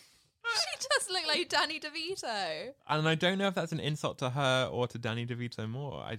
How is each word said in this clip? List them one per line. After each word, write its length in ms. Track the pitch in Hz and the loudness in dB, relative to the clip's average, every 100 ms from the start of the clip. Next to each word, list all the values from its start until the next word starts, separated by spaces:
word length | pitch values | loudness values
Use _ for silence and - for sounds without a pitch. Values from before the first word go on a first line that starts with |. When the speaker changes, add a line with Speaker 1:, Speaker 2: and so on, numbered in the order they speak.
| - _ _ _ 466 427 659 640 | -20 _ _ _ -2 0 -2 -4
Speaker 1:
She 60 | 539 | 0
does 200 | 554 - | 2 2
look 160 | 370 311 | 0 2
like 200 | 302 330 | 2 2
Danny 320 | 339 302 311 | 2 2 0
DeVito. 920 | 302 311 330 392 294 208 175 156 226 - - | -6 -6 -6 -4 -2 -2 -2 -2 -6 -10 -2
Speaker 2:
And 180 | 151 156 | 2 4
I 80 | 160 | 4
don't 220 | 180 190 | 4 4
know 100 | 196 | 2
if 80 | 190 | 0
that's 160 | 165 | 0
an 80 | 160 | -2
insult 380 | 139 151 147 - | -2 0 -2 -2
to 120 | 127 | -2
her 360 | 127 135 131 120 | 2 4 4 2
or 180 | 95 123 | 0 -2
to 80 | 120 | -2
Danny 280 | 117 117 120 | -2 -2 -2
DeVito 440 | 120 120 - 110 | -4 -4 -4 -4
more. 320 | 123 143 73 | -4 -6 -6
I, 100 | - | -6